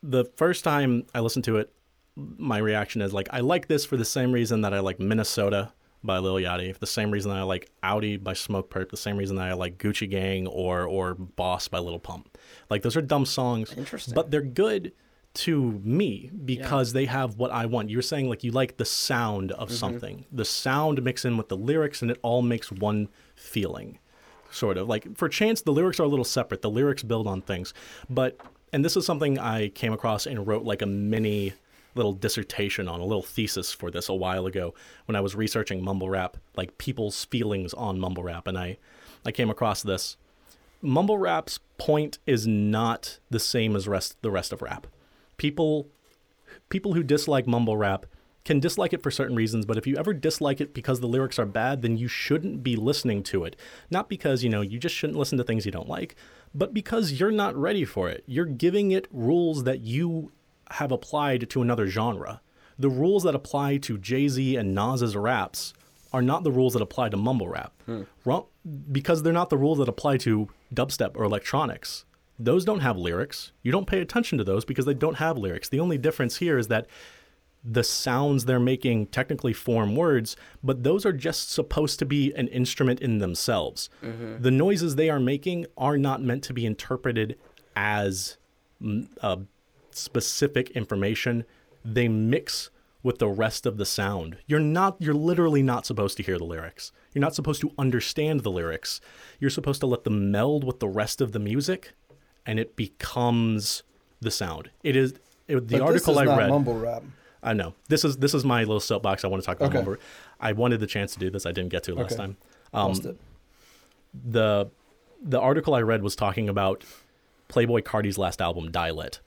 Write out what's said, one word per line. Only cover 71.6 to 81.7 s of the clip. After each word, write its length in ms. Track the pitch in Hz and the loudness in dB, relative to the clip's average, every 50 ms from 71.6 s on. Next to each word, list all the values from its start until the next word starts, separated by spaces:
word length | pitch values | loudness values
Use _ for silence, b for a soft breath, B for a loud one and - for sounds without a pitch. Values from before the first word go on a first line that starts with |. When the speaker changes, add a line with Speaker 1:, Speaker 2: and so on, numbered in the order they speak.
| 156 127 - - - - - - - _ _ _ _ _ _ - | 0 0 -2 -6 -10 -12 -12 -12 -14 _ _ _ _ _ _ -2
Speaker 1:
Those 240 | 117 120 135 185 180 | 2 4 4 4 4
don't 160 | 196 214 196 | 2 0 2
have 160 | 139 123 110 92 | 2 2 0 2
lyrics. 520 | 87 87 85 87 127 - - - - - _ _ _ | 0 0 0 0 -2 -4 -6 -12 -12 -14 _ _ _
You 100 | 120 135 | 0 2
don't 140 | 190 196 | 2 2
pay 140 | - - 190 | 2 0 0
attention 380 | 175 - - 240 233 - - 131 | 0 0 0 0 0 2 0 0
to 60 | 104 | 2
those 200 | 92 95 104 110 | 2 2 0 0
because 200 | - 135 135 131 | 0 -2 0 2
they 100 | 139 143 | 0 2
don't 220 | 123 151 156 160 | 2 2 0 0
have 200 | - 156 160 165 131 | 0 -2 -2 0 0
lyrics. 300 | 101 95 85 98 - - | -2 -2 -4 -4 -6 -2
The 100 | - 135 | 0 0
only 180 | 165 180 165 139 | 2 2 0 2
difference 380 | 120 156 160 - 139 120 - | 2 0 2 2 0 -2 0
here 200 | - 180 170 156 127 | 0 2 2 4 2
is 100 | 117 104 | 2 2
that 180 | 120 110 113 B B B B B B B B B B B B _ _ _ - | 0 0 0 B B B B B B B B B B B B _ _ _ -10
the 180 | 120 113 120 117 | 0 2 2 2
sounds 640 | - - - - 139 123 127 143 147 143 135 117 | 2 0 -2 0 0 2 2 4 4 4 2 4
they're 160 | 123 131 123 | 4 4 4
making 460 | 120 127 131 127 - 127 120 113 104 | 4 4 2 2 2 2 2 2 0
technically 460 | - - - 131 - 156 - - 131 110 | 0 -2 -2 -2 -2 -2 -2 0 -2 -2
form 420 | - - - 117 113 110 101 107 | 0 0 0 2 2 4 2 2
words, 400 | 139 170 170 143 123 110 - - B B B B B B | 2 4 4 4 4 2 0 -8 B B B B B B
but 220 | 135 135 123 120 | -2 -2 2 2
those 200 | 139 170 208 196 | 2 2 4 2
are 80 | 214 175 | 2 0
just 380 | 139 123 165 156 - - - | 0 -2 -2 -2 -2 -4 -4
supposed 480 | - - - - | -2 -2 -2 0